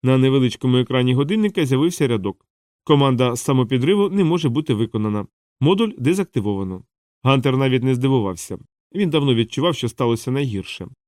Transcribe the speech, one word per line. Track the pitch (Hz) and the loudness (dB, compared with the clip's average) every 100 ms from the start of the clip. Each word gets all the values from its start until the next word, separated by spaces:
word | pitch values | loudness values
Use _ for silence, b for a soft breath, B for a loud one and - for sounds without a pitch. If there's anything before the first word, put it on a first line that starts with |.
На | 127 131 | 2 4
невеличкому | 131 135 127 - 131 123 | 4 2 0 0 0 0
екрані | 123 127 123 | 0 0 0
годинника | 127 143 220 208 202 147 | 0 0 0 0 0 0
з'явився | 131 160 170 139 | 0 0 0 -2
рядок | 117 95 - _ _ _ _ - | 0 -4 -8 _ _ _ _ 0
Команда | 147 139 123 123 120 | 2 4 2 0 0
самопідриву | - 135 120 127 135 202 202 | 0 0 2 0 2 2 2
не | 196 | 2
може | 170 170 156 | 0 2 0
бути | 123 156 | -2 -2
виконана. | 110 110 113 107 104 101 _ _ _ | -2 0 -2 -2 -4 -6 _ _ _
Модуль | 135 196 226 - | 2 2 0 -2
дезактивовано. | 127 185 196 - 104 98 95 92 - _ _ _ | -2 0 -2 -2 -2 -4 -6 -10 -16 _ _ _
Гантер | 127 135 135 131 | 0 2 2 0
навіть | 135 131 | 0 0
не | 127 | 0
здивувався. | 127 131 135 101 87 - 95 - _ _ | 0 2 0 -2 -6 -10 -14 -14 _ _
Він | - 190 | -4 0
давно | 151 139 | 0 2
відчував, | 117 113 - 160 | 0 0 0 -2
що | 151 120 | -2 -6
сталося | - 120 117 - | -2 -2 -2 -2
найгірше. | 131 139 98 90 - 87 - | -4 -4 -6 -10 -14 -16 -18